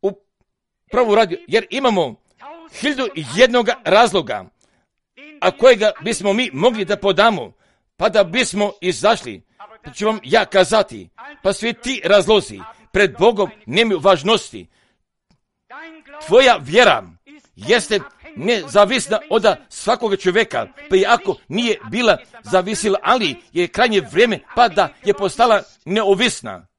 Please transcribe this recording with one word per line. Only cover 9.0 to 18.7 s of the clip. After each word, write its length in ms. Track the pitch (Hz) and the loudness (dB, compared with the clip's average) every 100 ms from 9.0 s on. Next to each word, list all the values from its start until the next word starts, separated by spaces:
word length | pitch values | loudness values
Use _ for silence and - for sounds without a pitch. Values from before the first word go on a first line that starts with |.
| 190 220 123 98 _ _ - - | -2 -2 -6 -16 _ _ -20 -20
Pa 80 | - | -20
ću 140 | 147 208 | -6 -4
vam 140 | 220 | -4
ja 220 | - 214 196 | 0 0 2
kazati, 640 | 190 185 220 - 113 87 _ 269 294 | 0 2 0 -2 -8 -20 _ -20 -6
pa 100 | 190 | -4
svi 200 | 190 226 | -4 -6
ti 280 | - 240 254 | -6 -8 -6
razlozi 560 | 165 202 175 214 - 98 92 - _ | 2 2 4 0 0 -16 -20 -20 _
pred 240 | 185 202 - | -2 -2 2
Bogom 300 | 202 208 190 - - | 2 2 -4 -6 -6
nemaju 340 | 151 226 185 | -2 0 2
važnosti. 680 | 165 180 160 220 - 107 87 _ _ _ _ _ _ _ _ _ _ 269 320 320 _ - - | 2 2 2 -2 -2 -18 -20 _ _ _ _ _ _ _ _ _ _ -20 -20 -20 _ -18 2
Tvoja 300 | 220 262 208 | 6 6 4
vjera 420 | 135 185 233 123 90 82 _ 294 _ _ | 2 4 4 4 -2 _ _ -20 _ _
jeste 440 | 110 226 - 208 - _ - - | -2 -2 0 -4 -6 _ -20 -8
nezavisna 840 | 175 233 147 | -4 -4 0